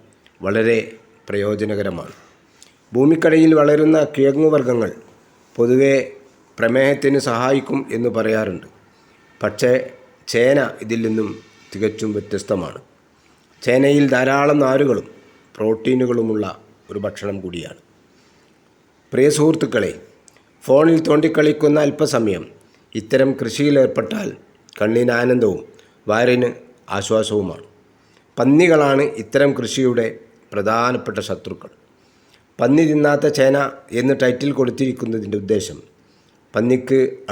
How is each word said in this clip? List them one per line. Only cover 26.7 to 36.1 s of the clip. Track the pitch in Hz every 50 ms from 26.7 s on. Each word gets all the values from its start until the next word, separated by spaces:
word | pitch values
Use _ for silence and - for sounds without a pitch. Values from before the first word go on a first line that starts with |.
| _ _ _ - 95 101
ആശ്വാസവുമാണ്. | 98 - 113 110 104 - 107 104 95 87 80 - - - _ _ _ _ _ _ _ _ _ _ _ _ _ -
പന്നികളാണ് | 120 131 143 156 180 170 160 151 147 139 139 135 147 147 - - 104
ഇത്തരം | - - 135 143 143 127 123
കൃഷിയുടെ | 120 107 - 135 131 123 120 117 113 113 - - - _ _ _ _ _ -
പ്രധാനപ്പെട്ട | 104 98 107 110 117 120 123 123 123 - 120 101 107 101 -
ശത്രുക്കൾ. | 95 80 - - 90 - - - - _ _ _ _ _ _ _ _ _ _ _ _ _ _ _ _ -
പന്നി | 127 123 143 156 165 151 151
തിന്നാത്ത | 151 147 147 147 143 151 147 147 147
ചേന | 131 135 139 143 139 131 - - - - - 120
എന്ന് | 123 135 135 131 135
ടൈറ്റിൽ | 127 120 - 143 143 135 135
കൊടുത്തിരിക്കുന്നതിൻ്റെ | 127 120 117 - 135 131 120 - 120 113 113 110 104 101 104 101 98
ഉദ്ദേശം | 95 220 - - - 156 - - _ _ _ _ _